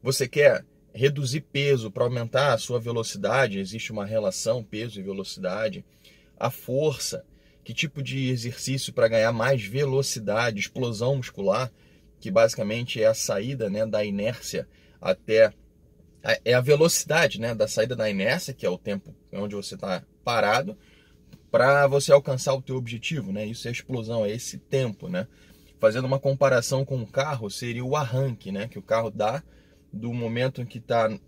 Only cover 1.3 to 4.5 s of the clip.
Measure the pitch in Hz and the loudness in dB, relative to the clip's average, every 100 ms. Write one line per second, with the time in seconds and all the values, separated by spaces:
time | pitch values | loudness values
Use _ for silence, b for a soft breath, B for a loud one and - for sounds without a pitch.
1.3 | 147 - 139 143 131 110 113 120 123 113 | -4 -4 -2 2 2 0 -2 -2 0 -2
2.3 | 123 143 113 - 120 117 117 113 98 101 | 0 2 2 0 -4 -2 -4 -4 -4 0
3.3 | 127 123 98 95 110 - 107 101 110 98 | 2 2 0 -6 -8 -8 -8 -4 -2 -2
4.3 | - 113 | -2 -2